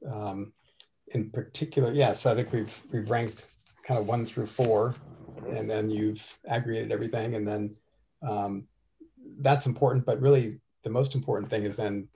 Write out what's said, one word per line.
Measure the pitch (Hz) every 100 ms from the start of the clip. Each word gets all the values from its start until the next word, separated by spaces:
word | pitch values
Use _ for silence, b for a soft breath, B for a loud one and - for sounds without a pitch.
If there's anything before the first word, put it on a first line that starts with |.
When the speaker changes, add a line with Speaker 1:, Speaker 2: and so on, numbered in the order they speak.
| 139
Speaker 1:
Um, | 107 101 95 101 _ b b b _ -
in | 120 107
particular, | 120 - - 151 143 120
yes, | 143 120 -
I | 127
think | 113 120
we've, | 117 104 - -
we've | 117 107
ranked | 117 113 - - _ _ _
kind | - 120
of | 104
one | 120
through | 117 120 110
four, | - 120 107 120 - - - -
Speaker 2:
Mm-hmm. | - 104 107
Speaker 1:
and | 107
then | 107 107
you've | 107 107 107 - - -
aggregated | 120 120 110 95
everything, | 104 117 113 113
and | 110 104
then, | 107 104 - _ _ _ _
um, | 117 104 101 98 - _ _ - - _ - -
that's | 135 139 131
important, | - 131 127
but | 127 120
really | 135 139 113 - _ _
the | 113
most | 120 135
important | 127 127 104 104
thing | 110
is | 101 104
then | 107 101 98